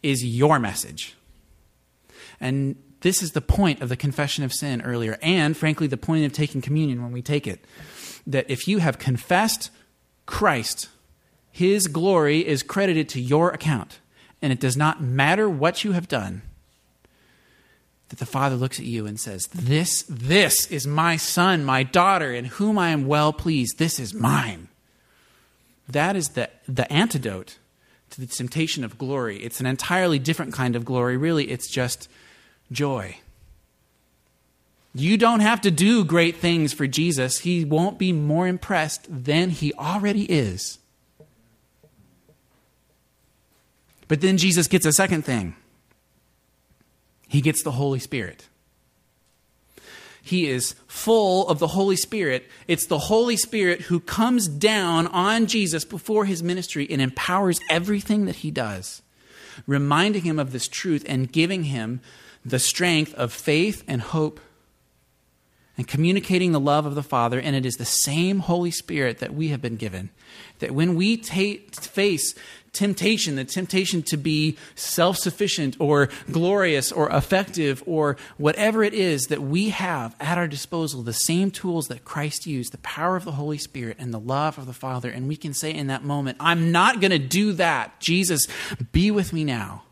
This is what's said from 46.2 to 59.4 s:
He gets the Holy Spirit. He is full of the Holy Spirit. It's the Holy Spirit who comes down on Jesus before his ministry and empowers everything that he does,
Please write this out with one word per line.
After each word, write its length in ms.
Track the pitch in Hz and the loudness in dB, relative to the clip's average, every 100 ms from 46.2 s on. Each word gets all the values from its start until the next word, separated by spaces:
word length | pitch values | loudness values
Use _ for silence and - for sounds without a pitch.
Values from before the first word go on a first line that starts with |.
| _ _ _ _ _ _ _ _ _ _ _ | _ _ _ _ _ _ _ _ _ _ _
He 140 | 143 | 2
gets 220 | 139 151 | 2 0
the 80 | 156 | -2
Holy 260 | 127 143 131 | -2 0 -2
Spirit. 500 | - 135 90 - - _ _ _ _ _ _ _ _ _ _ _ _ - - - - - | -4 -6 -6 -12 -20 _ _ _ _ _ _ _ _ _ _ _ _ -20 -20 -20 -20 -20
He 260 | - 185 156 | -2 0 2
is 280 | 127 120 - _ | 0 -4 -8 _
full 600 | - - 226 202 185 196 | -6 4 4 6 2 2
of 80 | 156 | 2
the 100 | 160 | 2
Holy 280 | 170 196 185 | 2 2 2
Spirit. 520 | - 220 165 127 - - - | -2 -2 -2 -2 -6 -18 -4
It's 180 | 165 - | -2 0
the 140 | 160 | -2
Holy 360 | - 220 240 220 | 2 2 4 0
Spirit 460 | - 220 185 175 | 0 0 2 0
who 180 | - 170 | 0 -2
comes 480 | - - 233 247 190 | -2 0 2 2 0
down 600 | 143 208 214 175 165 170 | 0 2 2 2 2 2
on 400 | 180 190 226 220 | 0 2 2 2
Jesus 360 | 226 190 160 | 2 0 -2
before 420 | - 185 - 214 196 | -6 -12 -2 0 2
his 180 | 175 | 0
ministry 440 | 170 180 175 151 143 | -2 -4 -4 -6 -2
and 120 | 139 | 0
empowers 580 | 131 131 - 180 196 170 - | 0 0 0 2 2 0 0
everything 560 | 160 180 208 - 208 190 | 0 2 -2 0 0 0
that 120 | 170 | -2
he 140 | 156 | -6
does, 500 | 147 113 95 98 - _ _ _ - | -4 -4 -6 -10 -16 _ _ _ -20